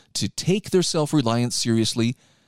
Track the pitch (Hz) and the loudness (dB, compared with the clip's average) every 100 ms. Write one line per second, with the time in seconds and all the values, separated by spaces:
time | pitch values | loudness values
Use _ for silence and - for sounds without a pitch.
0 | _ - 98 - - 202 - 185 170 165 | _ -6 -6 -4 -2 -2 0 0 0 -2
1 | 147 151 113 120 120 - 120 113 110 120 | 0 2 2 0 0 -2 0 2 2 0
2 | 117 - _ _ | -2 -2 _ _